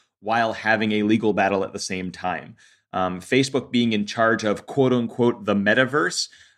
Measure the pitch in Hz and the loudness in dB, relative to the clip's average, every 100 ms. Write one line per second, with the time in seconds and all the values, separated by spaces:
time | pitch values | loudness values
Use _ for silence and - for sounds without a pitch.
0 | _ _ 101 113 113 107 107 110 110 107 | _ _ -2 0 0 -2 0 2 2 0
1 | 104 110 107 98 98 98 95 98 - 92 | 2 2 2 2 2 0 -2 -6 -8 -6
2 | 92 87 90 82 67 117 _ _ _ 95 | -8 -6 -6 -6 -10 -20 _ _ _ -4
3 | 92 90 90 127 135 135 120 120 117 107 | -4 -4 0 0 2 -2 -2 0 2 0
4 | 104 - 113 113 107 101 - - 131 123 | -2 0 2 2 0 -4 -2 0 2 2
5 | 113 - 120 120 101 101 101 113 131 147 | -2 0 0 0 0 0 4 4 2 0
6 | 175 - - - - | -2 -4 -8 -12 -20